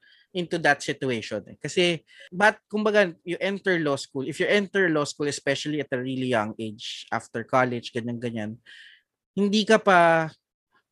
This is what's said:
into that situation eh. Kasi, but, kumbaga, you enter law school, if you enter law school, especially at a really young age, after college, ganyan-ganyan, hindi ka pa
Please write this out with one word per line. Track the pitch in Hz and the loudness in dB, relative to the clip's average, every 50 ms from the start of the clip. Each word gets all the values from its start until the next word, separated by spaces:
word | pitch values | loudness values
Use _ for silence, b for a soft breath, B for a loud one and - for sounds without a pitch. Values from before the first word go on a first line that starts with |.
| b b b b b b | b b b b b b
into | - 180 175 - 175 165 | -8 -8 -4 -4 -2 0
that | 156 147 139 - | 2 2 2 2
situation | - - 143 - 143 131 120 110 - - 110 104 - | -2 -6 -6 -4 -4 -4 -2 -4 -4 -6 -8 -8 -8
eh. | - - | -10 -14
Kasi, | - - 143 - 190 175 175 170 151 B B B B B B | -14 -12 -4 0 2 2 2 0 -2 B B B B B B
but, | 185 175 202 214 214 - _ | 0 2 4 4 4 2 _
kumbaga, | _ 208 214 208 214 202 208 196 175 160 - | _ -4 -2 0 2 4 4 4 2 0 -6
you | _ 175 170 - | _ -8 -6 -4
enter | 175 196 202 185 - 196 180 165 | -4 -4 -4 -2 -2 0 0 0
law | 156 147 139 | 0 0 -2
school, | 131 - - - 135 135 | -2 -4 -8 -8 -8 -6
if | 160 139 | -6 -4
you | - 180 | -2 0
enter | 127 - - 196 175 - 196 190 170 | 2 2 2 0 0 0 0 2 2
law | 156 151 143 | 2 2 0
school, | - - - 147 | -2 -4 -4 -4
especially | 143 135 - - 143 135 - - 151 151 147 | -4 -4 -2 -2 -2 -2 -2 -2 -4 -4 -4
at | 139 - | -4 -4
a | 135 | -4
really | 123 127 135 131 131 127 127 | -4 -4 -4 -4 -4 -2 0
young | 120 110 104 110 104 | 0 0 0 -2 -4
age, | - 113 110 107 110 - - - - - - | -8 -8 -10 -10 -10 -12 -14 -14 -14 -8 -6
after | 117 113 - - - 117 | -6 -6 -6 -8 -8 -10
college, | 110 - 139 131 127 123 123 117 120 - | -4 0 2 2 2 2 -2 -6 -8 -8
ganyan-ganyan, | - 123 113 120 120 113 123 120 117 113 104 107 113 - B B B B B B B B B _ _ _ _ _ | -8 -6 -6 -6 -6 -6 -8 -8 -6 -6 -8 -8 -10 -12 B B B B B B B B B _ _ _ _ _
hindi | _ 190 202 202 202 214 | _ -2 0 0 2 2
ka | 202 - 220 214 | 4 4 4 4
pa | - 202 185 175 170 165 165 165 160 151 - _ _ _ _ _ _ _ _ _ _ _ | 6 6 6 6 6 6 4 4 0 -2 -6 _ _ _ _ _ _ _ _ _ _ _